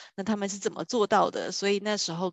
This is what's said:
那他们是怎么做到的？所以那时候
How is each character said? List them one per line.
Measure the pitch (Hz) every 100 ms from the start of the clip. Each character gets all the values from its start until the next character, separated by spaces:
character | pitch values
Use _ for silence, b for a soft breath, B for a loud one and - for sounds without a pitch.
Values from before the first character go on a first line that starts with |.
| B -
那 |
他 | 190 208
们 | 196
是 | 196
怎 | 196
么 | 170 170
做 | 240 202
到 | 202 175
的？ | - -
所 | 185 196
以 | 202
那 | 208 208
时 | -
候 | 165 185